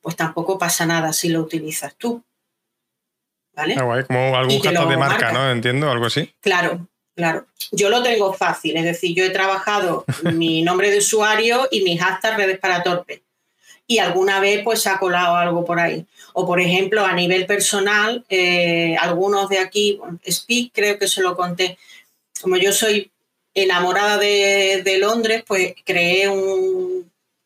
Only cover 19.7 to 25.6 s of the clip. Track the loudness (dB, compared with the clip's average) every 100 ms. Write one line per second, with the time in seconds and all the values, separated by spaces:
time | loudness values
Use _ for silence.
19.7 | 0 0 0 -6 -14 -6 -6 -2 -2 -2
20.7 | -2 -2 0 -2 0 0 -2 -4 -2 -4
21.7 | -4 -20 -20 _ _ _ -8 -2 0 2
22.7 | 2 0 0 -4 _ _ _ _ -2 0
23.7 | 2 0 2 2 2 2 2 2 2 2
24.7 | 0 0 0 2 0 0 -2 -2 -2